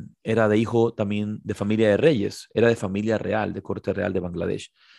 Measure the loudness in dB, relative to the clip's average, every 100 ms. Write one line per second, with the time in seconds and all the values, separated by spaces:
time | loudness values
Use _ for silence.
0 | -14 _ -2 2 4 2 2 2 2 0
1 | -2 -2 -4 -6 -8 -4 -2 2 4 4
2 | 4 2 -2 -6 -4 2 4 4 -2 -4
3 | -2 -2 -2 -2 -2 -6 -8 -6 -4 -2
4 | -2 -2 -4 -4 -4 -6 -8 _ _